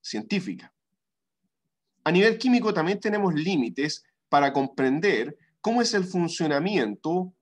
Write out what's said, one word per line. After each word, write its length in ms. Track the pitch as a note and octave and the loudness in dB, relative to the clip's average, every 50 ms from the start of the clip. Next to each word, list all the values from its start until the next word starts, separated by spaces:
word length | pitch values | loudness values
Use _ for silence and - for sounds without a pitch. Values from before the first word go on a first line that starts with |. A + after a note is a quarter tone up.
científica. 720 | - - - G#3+ A3 - G#3 F#3+ F3+ G#2 F#2 - - - _ _ _ _ _ _ _ _ _ _ _ _ _ _ _ _ _ _ _ _ _ _ _ _ _ _ _ | -12 -8 -8 -8 -4 -2 -4 -4 -4 -6 -12 -12 -14 -20 _ _ _ _ _ _ _ _ _ _ _ _ _ _ _ _ _ _ _ _ _ _ _ _ _ _ _
A 80 | D#3 | 2
nivel 240 | E3+ F3+ G3+ A3+ A3 | 4 6 6 4 2
químico 380 | A3 - B3+ B3 A#3+ G3+ G#3+ - | 2 2 2 2 4 2 2 0
también 260 | E3 D#3 F3 G#3 G3+ | 0 0 0 -2 -2
tenemos 320 | - A3 G#3 G#3 G3 F#3 | -2 -2 -2 0 0 0
límites 720 | D#3+ E3 E3 F3+ G3 D3+ A#2+ A2 - - C#3+ D3+ - - _ _ _ _ _ _ | 0 0 -2 0 0 0 -2 -2 -4 -4 -6 -6 -6 -10 _ _ _ _ _ _
para 240 | - C#3+ C#3+ C#3 | 2 2 2 2
comprender 840 | C#3 D3 C3+ C3+ - - C3+ C3 C3+ D#3 E3 G3+ D#3+ G#2+ A#2+ D3 - _ _ _ _ _ | 0 0 -2 -2 -2 0 0 0 2 2 2 2 2 2 -2 -4 -8 _ _ _ _ _
cómo 180 | - G#3+ A#3 B3 | -4 -2 0 0
es 140 | A#3 A3+ - | 0 0 0
el 100 | G3+ F3+ | -2 -2
funcionamiento 1300 | F#3 - F3+ E3+ E3 - - E3+ D3+ D3 C#3+ D#3+ G3 G#3+ E3+ A#2+ G#2+ G#2 - - D#3 E3+ F#3 F#3 F#3 _ _ | 0 -2 -2 -2 -2 -2 -2 -2 0 0 0 0 0 0 0 0 -2 -4 -6 -4 -2 -2 -2 -2 -4 _ _